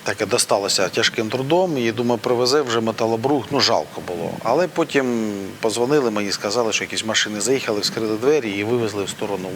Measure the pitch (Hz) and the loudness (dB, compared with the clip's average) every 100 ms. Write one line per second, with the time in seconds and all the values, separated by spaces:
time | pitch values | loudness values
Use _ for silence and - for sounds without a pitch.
0 | - 101 104 113 - 110 98 95 92 - | -4 -4 0 0 2 2 2 0 0 2
1 | 113 - 110 123 135 165 185 143 117 113 | 0 0 -2 -2 2 2 2 2 0 0
2 | 120 120 123 120 123 143 135 117 113 110 | 0 0 2 2 4 2 2 0 0 0
3 | 113 113 127 143 107 139 113 104 78 - | 0 2 2 0 0 0 2 2 0 -8
4 | 90 87 85 87 110 135 180 - 156 143 | -8 -6 -6 -4 0 2 2 0 2 2
5 | 131 120 110 101 95 98 113 107 123 151 | 2 0 0 -4 -8 -4 -2 0 2 4
6 | 123 107 101 95 104 110 113 98 92 95 | 2 0 -2 -2 -2 0 0 0 -2 -4
7 | 107 107 - 104 101 135 127 107 95 - | -2 -2 -2 -2 0 0 0 -2 -2 -2
8 | 110 107 127 151 117 98 104 123 113 101 | -2 0 2 2 2 -2 0 0 0 -2
9 | 95 - 107 98 92 | -6 -4 -4 -4 -4